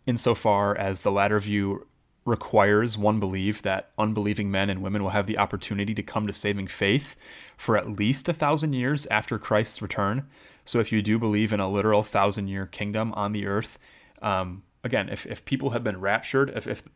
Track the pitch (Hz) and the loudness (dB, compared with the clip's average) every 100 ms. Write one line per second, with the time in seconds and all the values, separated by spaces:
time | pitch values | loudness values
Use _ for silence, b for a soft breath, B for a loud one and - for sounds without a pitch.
0 | - 120 123 110 110 101 101 - 98 95 | -2 0 2 2 4 4 4 2 0 0
1 | 104 98 101 107 101 104 98 98 - _ | 0 2 4 2 0 0 0 -4 -8 _
2 | _ _ - 113 - 110 101 104 117 107 | _ _ -2 -2 2 4 6 6 2 2
3 | 104 107 98 95 95 104 101 95 - - | 2 2 0 0 0 0 -2 -2 -4 -2
4 | 107 110 104 107 101 98 98 92 95 104 | 0 0 0 0 0 0 0 0 -2 -2
5 | 95 101 98 107 101 98 - 101 101 107 | 0 0 0 0 0 -2 -4 -4 -2 -4
6 | - 110 104 - 104 101 95 - 98 131 | -4 -4 -2 -2 0 -2 -4 -2 2 2
7 | - - B B B B - 107 107 104 | 0 -16 B B B B 0 0 0 0
8 | 107 135 - 170 143 151 156 131 123 147 | 0 0 0 0 0 2 0 0 0 -2
9 | - 107 - 110 - 107 110 - 101 - | 0 -2 -2 -6 2 2 2 -4 -6 -2
10 | 98 120 143 B B B - 120 107 110 | 0 0 -6 B B B -2 0 2 0
11 | 104 113 113 104 107 104 95 101 107 104 | 2 2 2 2 2 0 0 2 4 4
12 | 104 104 101 104 98 98 95 - 104 107 | 2 2 2 0 -4 -6 -8 -6 -4 -4
13 | 113 104 101 107 98 101 - - b b | -4 -2 -2 -2 -2 -2 -4 -12 b b
14 | b b 110 95 92 90 - _ 117 117 | b b -2 -2 -2 -8 -16 _ -2 -2
15 | 98 - - - - 131 131 117 120 92 | -2 -6 -10 -10 -4 -2 -2 -2 -4 -2
16 | 95 110 - 135 135 110 117 107 - | 0 0 0 0 0 -2 -8 -10 -10